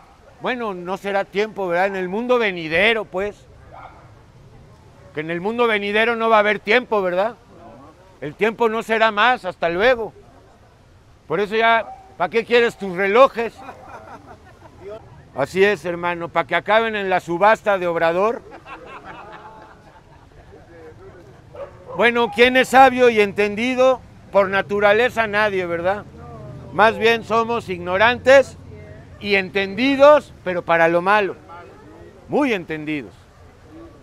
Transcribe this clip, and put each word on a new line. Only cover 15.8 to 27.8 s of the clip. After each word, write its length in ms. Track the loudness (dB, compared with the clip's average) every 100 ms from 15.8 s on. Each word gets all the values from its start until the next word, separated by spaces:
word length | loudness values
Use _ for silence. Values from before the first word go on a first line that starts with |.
hermano, 460 | -6 -6 -6 -6 -4
para 180 | -4 -2
que 80 | -2
acaben 400 | 0 0 0 -4
en 140 | -2
la 100 | -2
subasta 580 | -2 0 2 2 0 -2
de 100 | -2
Obrador. 540 | 0 0 0 -2 -4 -12 -20 -20 -20 -18 -20 -18 -18 -18 -20 -20 -20 -20 -20 -20 -20 -20 -20 -20 -20 -20 -20 -20 -20 -20 -20 -20 -20 -20 -20 -20 -16 -16 -18 -10 -2
Bueno, 340 | 0 0 -2
¿quién 220 | 2 4 4
es 140 | 4
sabio 400 | 6 6 6 4
y 100 | 4
entendido? 800 | 2 0 -2 -2 -2 2 2 0 -6 -20 -2
Por 160 | 0 0
naturaleza 800 | 0 -2 0 2 4 2 -2 -2
nadie, 380 | 0 0 -2 -4
¿verdad? 400 | -4 -4 -4 -8 -18 -18 -16 -16 -18 -6
Más 240 | 2 2 4
bien 260 | 2 0 0
somos 420 | -2 0 -4 -6
ignorantes 880 | -8